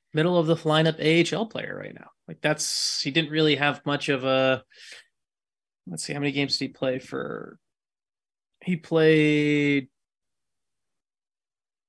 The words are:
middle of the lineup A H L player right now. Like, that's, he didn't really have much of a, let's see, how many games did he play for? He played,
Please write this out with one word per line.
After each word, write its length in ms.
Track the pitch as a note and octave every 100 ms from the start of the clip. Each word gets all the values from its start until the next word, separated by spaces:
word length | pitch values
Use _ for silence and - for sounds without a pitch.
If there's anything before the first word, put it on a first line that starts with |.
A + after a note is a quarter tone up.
| _
middle 240 | D3+ E3+ F3
of 100 | D#3+
the 100 | D#3+
lineup 420 | D#3+ D#3 D#3+ D#3
A 40 |
H 300 | D#3 E3 E3+
L 140 | D#3 A3
player 300 | B2 G#2 F#2+
right 160 | -
now. 140 | - - _ -
Like, 140 | -
that's, 600 | D3+ D#3 - - - -
he 100 | D3+
didn't 200 | D3 D3+
really 260 | D#3 D#3 C3+
have 280 | C#3+ C3+ -
much 220 | C#3+ -
of 160 | C3+
a, 400 | C3 C3 C3 C3 - - - - - _ _ _ _ _ _ _ -
let's 180 | D#3+
see, 80 | -
how 80 | D3
many 120 | C#3+
games 260 | C#3 C#3 -
did 80 | C3+
he 60 |
play 260 | - C3 C3
for? 600 | - C3+ - A1+ - - _ _ _ _ _ _ _ _ _ _
He 120 | - F3
played, 1120 | - E3 D#3 D#3 D3+ D3 D3 D3 C#3+ C#3+ C3 _ _ _ _ _ _ _ _ _ _ _ _ _ _ _ _ _ _ _